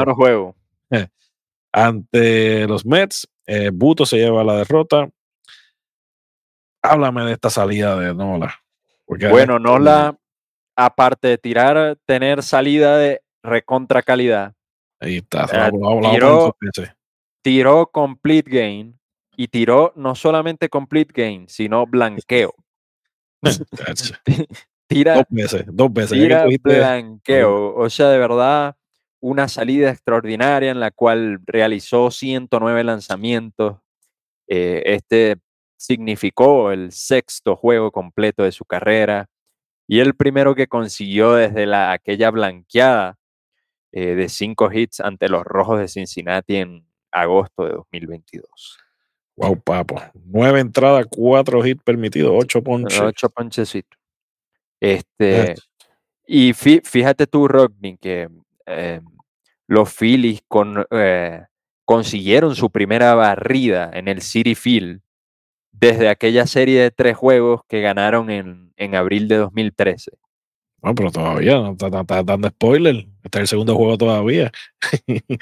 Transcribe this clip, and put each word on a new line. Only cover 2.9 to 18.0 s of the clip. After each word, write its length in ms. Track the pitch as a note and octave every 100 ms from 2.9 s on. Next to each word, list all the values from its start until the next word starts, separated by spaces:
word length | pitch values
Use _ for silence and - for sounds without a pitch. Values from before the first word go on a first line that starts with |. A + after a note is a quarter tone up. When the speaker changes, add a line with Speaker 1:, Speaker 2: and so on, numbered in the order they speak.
| E3 G3 - - _ -
Speaker 2:
eh, 240 | G#2+ G2+
Buto 320 | F2+ C#3 D#3+ C#3
se 100 | A2+
lleva 280 | A#2 A2+
la 140 | A2 G#2
derrota. 520 | G2+ D#3 D#3 D3 C#3+ _ _ _ _ - _ _ _ _ _ _ _ _ _ _ _ _
Háblame 420 | - D3+ C3+ B2
de 80 | A#2
esta 180 | A2+ A2+
salida 460 | G#2+ G2+ G#2 G#2 F#2+
de 160 | F2+
Nola. 400 | F2 G2 F2 - - _ _ _ _ -
Porque 200 | - G#2
Speaker 1:
Bueno, 260 | A#2 C3
Speaker 2:
además, 180 | A#2+ A#2
Speaker 1:
Nola, 460 | B2+ D3 D3+ D3 D3 _ _ _ _ _ -
aparte 520 | B2 - B2+ B2 B2+
de 100 | A#2+
tirar, 600 | A#2 A#2 C3 D3+ D#3 D3 -
tener 360 | C3 C3 C#3+
salida 540 | C3+ C3+ C#3 D3 D3 D3
de 240 | C#3+ C3+ - _
recontra 600 | A#2 A#2 - C3 B2+ B2+
calidad. 520 | B2+ B2+ B2 G#2+ G2+ - _ _ _ _
Speaker 2:
Ahí 160 | - F2+
está, 260 | - - -
Speaker 1:
Eh, 180 | A2 G#2+
Speaker 2:
lo, 60 | G2+
lo, 220 | G2+ A2+
lo 100 | A2
Speaker 1:
tiró, 160 | A#2 C3+
Speaker 2:
vamos 140 | D#3
a 20 |
ver 0 |
dos 80 | B2+ -
veces. 360 | G2+ F#2+ F2 _ _ _ _ _
Speaker 1:
tiró 440 | C3+ C3 C3 D#3 E3
complete 600 | D3+